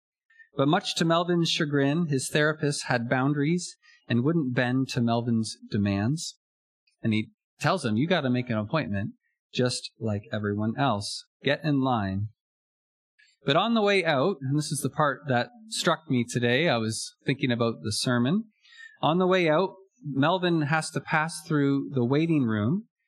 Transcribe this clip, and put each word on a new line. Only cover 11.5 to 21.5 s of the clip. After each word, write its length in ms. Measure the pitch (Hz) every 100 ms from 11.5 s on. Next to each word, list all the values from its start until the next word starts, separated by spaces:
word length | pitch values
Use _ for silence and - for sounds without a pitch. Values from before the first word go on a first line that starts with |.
| 143
in 160 | 156 139
line." 500 | 131 120 98 95 107 - _ _ _ _ _ _ _ _ _ _ -
But 100 | 147
on 200 | 220 233
the 60 |
way 220 | 202 196
out, 340 | 165 143 156 202
and 160 | 135 147
this 140 | 151
is 80 | 147
the 100 | 127
part 380 | - 151 127 147
that 240 | 120 120 - -
struck 400 | - 175 156 -
me 160 | 127 117
today, 400 | 123 120 123 170
I 100 | 120
was 380 | 110 107 - - -
thinking 260 | 131 135
about 320 | 117 117 113
the 100 | 110
sermon. 580 | 107 - 123 123 196 226 _ _ - - -
On 180 | 143 170
the 80 | 185
way 200 | 185 170
out, 280 | 151 190 - - _
Melvin 600 | 147 135 147 185 175 165
has 260 | 143 160 156
to 80 | -
pass 420 | - 160 160 -
through 500 | -